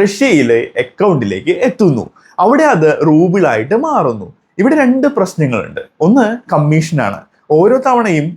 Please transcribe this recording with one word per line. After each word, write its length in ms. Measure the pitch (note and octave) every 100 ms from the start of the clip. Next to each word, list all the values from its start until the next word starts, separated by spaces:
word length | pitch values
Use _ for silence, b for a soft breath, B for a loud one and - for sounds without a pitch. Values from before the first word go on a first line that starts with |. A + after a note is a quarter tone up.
റഷ്യയിലെ 640 | G3+ - C#4 E3 A#2+ A#2 - -
അക്കൗണ്ടിലേക്ക് 720 | - - G3+ D3+ G#2 F#2+ D3
എത്തുന്നു. 600 | - B3+ - F#3+ B2 E2+ b b -
അവിടെ 240 | F#3+ C#4+
അത് 440 | D4+ G3+ D#3 D3 D#3
റൂബിളായിട്ട് 680 | D#3 F3+ F#3+ D#3 A2 B2 A3
മാറുന്നു. 580 | D#4+ C4 D3 A2 F#2+ - _ -
ഇവിടെ 160 | A3 D#4
രണ്ട് 320 | B3+ C4 C#4
പ്രശ്നങ്ങളുണ്ട്. 720 | C#4 F#3 - D3 A2+ D#2+ - - -
ഒന്ന് 360 | D#3+ C4+ G#3+ A#3+ -
കമ്മീഷനാണ്. 680 | D#3+ D3 D#3 D#3 D3+ G#2 G2 - _ -
ഓരോ 260 | D#3 G3 C4
തവണയും 580 | C4 A#3+ A3 D#3+ D3+